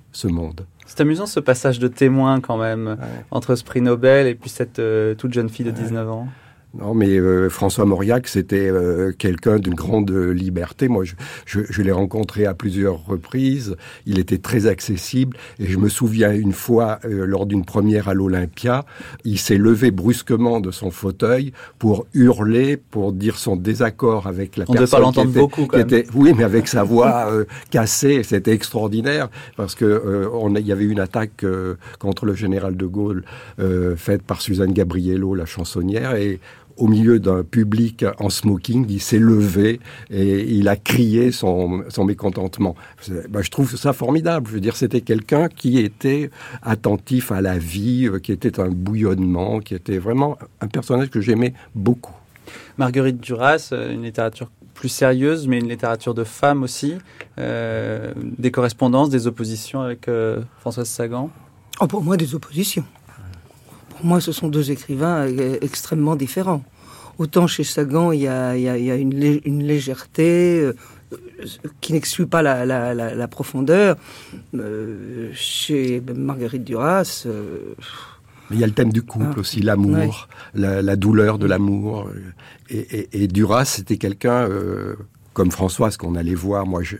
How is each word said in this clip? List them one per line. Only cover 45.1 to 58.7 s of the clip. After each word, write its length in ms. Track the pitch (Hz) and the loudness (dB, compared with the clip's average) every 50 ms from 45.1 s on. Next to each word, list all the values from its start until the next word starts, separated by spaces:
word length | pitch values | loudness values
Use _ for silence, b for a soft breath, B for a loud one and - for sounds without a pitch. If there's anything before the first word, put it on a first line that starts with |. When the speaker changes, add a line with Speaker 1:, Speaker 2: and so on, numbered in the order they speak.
| 110 110 - - 147 147 175 160 | -2 0 0 0 2 2 2 0
Speaker 1:
qui 300 | - - - 127 127 127 | -2 -2 0 2 2 2
était 500 | 107 104 - - - 135 139 147 147 131 B B B B B B | 2 0 -2 -2 -2 0 0 0 -2 -6 B B B B B B
attentif 720 | - 117 110 110 - 113 104 104 - - 127 123 123 - 104 | -4 -2 -2 0 0 0 0 0 -2 -2 -2 -2 0 0 -2
à 80 | 95 | 0
la 160 | 95 95 92 | 0 0 0
vie, 500 | 87 82 82 87 101 101 123 123 127 127 | -2 -4 -4 -4 -4 -2 0 0 2 0
euh, 120 | 110 95 92 | 0 0 -2
qui 120 | - - | -4 -4
était 300 | 98 - - 113 - - | -4 -2 -2 -2 0 0
un 80 | 92 92 | -2 0
bouillonnement, 920 | 90 90 92 101 110 107 107 95 95 92 92 90 90 87 95 104 110 110 | 0 -2 -2 -2 0 2 2 2 2 2 2 0 0 0 0 -2 -2 -4
qui 160 | 101 - 101 | -6 -8 -10
était 220 | 87 - - 98 | -10 -6 -4 -4
vraiment 400 | 92 90 110 120 135 143 147 139 - - - _ - | -4 -2 -2 0 0 0 0 -2 -6 -14 -18 _ -10
un 80 | 117 107 | -10 -6
personnage 400 | - 143 - - 123 127 139 135 | -6 -6 -2 0 0 0 0 0
que 100 | - 110 | -2 -2
j'aimais 340 | 98 120 110 117 - 120 127 B B B B | 0 2 2 2 2 0 -2 B B B B
beaucoup. 400 | 107 95 117 123 123 - - - - _ _ B B B B B B B B B | -2 0 0 0 0 -2 -20 -20 -20 _ _ B B B B B B B B B
Speaker 2:
Marguerite 420 | B 131 123 127 135 131 131 127 120 | B -2 0 0 0 0 0 0 -4
Duras, 520 | 113 123 123 113 127 139 156 156 - - 131 | -6 -8 -4 0 2 2 2 2 0 -4 -8
euh, 180 | 120 117 120 | -6 -6 -6
une 120 | 117 117 117 | -6 -6 -8
littérature 460 | 113 110 117 113 113 - - 123 - _ _ - - - | -8 -4 -2 -2 -2 -4 -6 -14 -16 _ _ -20 -20 -14
plus 140 | - - | -8 -8
sérieuse, 640 | 127 - - 139 131 127 127 139 151 160 160 143 131 | -6 0 2 4 4 4 4 2 2 0 0 0 0
mais 100 | 123 120 | 0 0
une 80 | 120 | 0
littérature 460 | 117 120 113 123 117 117 117 - 123 113 | -4 -4 -4 -2 -2 -2 -2 -4 -4 -4
de 100 | 113 113 | -4 -4
femmes 400 | 110 - - 143 143 143 139 127 | -6 -4 0 2 2 2 2 0
aussi, 320 | 123 - - 143 143 175 190 B B B B B B B - | -4 -6 -6 -6 -6 -6 -6 B B B B B B B -8
euh, 760 | 127 120 117 117 117 113 113 113 110 113 110 110 113 - - | -6 -6 -4 -4 -4 -4 -4 -4 -4 -6 -6 -6 -8 -10 -10
des 360 | 117 117 117 - - 120 123 | -10 -10 -10 -6 -2 -2 -2
correspondances, 580 | 123 131 123 120 | 0 0 0 0